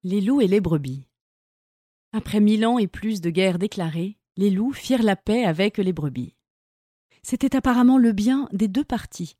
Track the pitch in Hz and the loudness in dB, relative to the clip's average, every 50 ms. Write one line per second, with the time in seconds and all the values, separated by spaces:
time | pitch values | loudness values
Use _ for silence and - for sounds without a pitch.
0 | - 180 185 208 190 208 269 285 233 180 190 214 190 175 165 151 139 131 131 139 | -6 -2 -2 -2 0 2 2 2 4 4 2 2 2 2 -2 -2 -2 -4 -10 -10
1 | 135 _ _ _ _ _ _ _ _ _ _ _ _ _ _ _ _ _ _ _ | -12 _ _ _ _ _ _ _ _ _ _ _ _ _ _ _ _ _ _ _
2 | _ _ - 220 - - - 214 208 208 214 214 226 226 240 247 208 185 - - | _ _ -8 -8 -6 -2 2 4 4 4 4 2 2 0 2 0 0 -2 -4 -8
3 | - 220 220 196 165 170 165 180 190 190 175 175 190 190 - - 175 160 151 165 | -6 -6 -6 -4 -4 -4 0 0 0 0 0 0 -4 -4 -4 -4 -6 -4 -4 -6
4 | 175 196 214 _ _ _ _ - 196 208 190 185 220 262 277 - - - 262 247 | -6 -8 -10 _ _ _ _ 0 0 0 2 2 -2 -2 -4 -6 -4 -2 0 2
5 | 233 214 196 - _ - 208 240 247 185 160 151 196 208 - - 196 185 180 156 | 2 2 0 0 _ -2 -2 0 0 0 0 0 0 -2 0 -2 -2 -2 -2 -2
6 | 151 143 127 123 123 - _ _ _ _ _ _ _ _ _ _ _ _ _ _ | -6 -6 -6 -8 -10 -10 _ _ _ _ _ _ _ _ _ _ _ _ _ _
7 | _ _ _ _ _ - - - - 269 - 269 - 262 247 247 247 247 262 262 | _ _ _ _ _ -8 -4 -2 -2 0 0 0 0 2 2 4 6 6 6 6
8 | 240 233 214 196 208 240 262 277 277 - - 190 214 208 185 247 302 _ 247 220 | 6 4 2 2 0 0 0 0 -2 -4 -2 -2 -2 0 0 -4 -4 _ -6 -8
9 | - - - - 175 156 _ _ | -8 -10 -12 -12 -12 -12 _ _